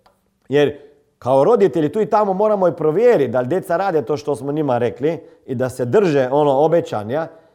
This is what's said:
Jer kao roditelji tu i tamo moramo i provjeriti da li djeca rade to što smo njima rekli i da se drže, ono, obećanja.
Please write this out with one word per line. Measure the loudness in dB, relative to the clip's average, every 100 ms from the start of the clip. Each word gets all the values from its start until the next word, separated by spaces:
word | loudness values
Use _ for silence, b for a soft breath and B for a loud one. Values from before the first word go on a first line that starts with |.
| _ _ _ _ -2
Jer | 0 0 -2 -16 _ _ _
kao | 0 2
roditelji | 4 4 2 2 -2
tu | -2
i | 0
tamo | 0 0
moramo | 0 0 0 0
i | 0
provjeriti | -2 2 4 4 2
da | 0
li | -2
djeca | -4 -2 -2
rade | 0 -2
to | -2 -4
što | -4 -6
smo | -4
njima | -4 0 0
rekli | -2 -2 -4 -4 B B -10
i |
da | -6 -4
se | -4
drže, | 0 2 2 2 0
ono, | 2 2
obećanja. | 2 2 2 -2 -6 -6 -6 -8 b b